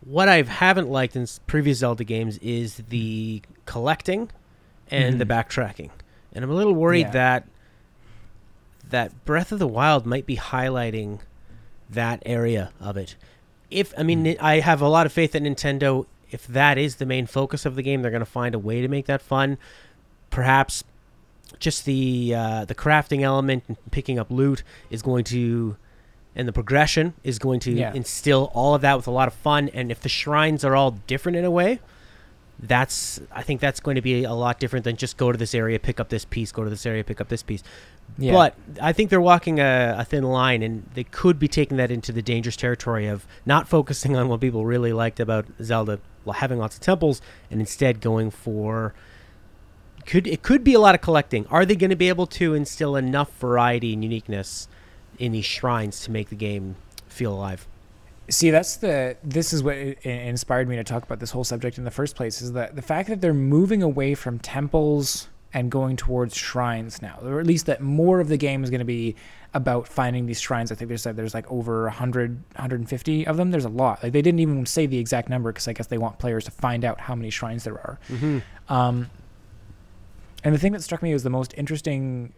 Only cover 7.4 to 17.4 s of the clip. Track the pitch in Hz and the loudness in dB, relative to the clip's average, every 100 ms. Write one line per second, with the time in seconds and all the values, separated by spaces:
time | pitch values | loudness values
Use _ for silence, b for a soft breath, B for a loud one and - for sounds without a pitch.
7.4 | - - b b b b b b b - | -2 -20 b b b b b b b -20
8.4 | - - _ - - 123 113 - - 156 | -20 -20 _ -20 -6 -4 -4 -6 -2 -2
9.4 | 185 208 151 113 151 143 117 127 131 120 | 0 -2 -2 2 4 4 2 -4 -4 -6
10.4 | - 131 131 127 117 110 104 104 - - | -4 -2 -2 -2 -2 -4 -8 -10 -14 -20
11.4 | b b b b - 110 117 117 - 117 | b b b b -8 -4 -2 -4 -4 0
12.4 | 117 113 92 - 95 98 90 - b b | 0 0 -4 -8 -10 -8 -10 -14 b b
13.4 | b _ - - 294 - 160 165 160 165 | b _ -6 -2 -2 0 0 2 2 2
14.4 | 156 156 151 151 147 160 156 - 160 151 | 4 4 6 4 6 6 4 2 0 2
15.4 | 147 139 143 139 139 131 - - - 143 | -2 -2 -2 0 2 0 -4 -14 -16 -14
16.4 | - 127 147 135 147 123 131 131 120 135 | -4 4 4 4 0 -2 -4 -2 -2 -2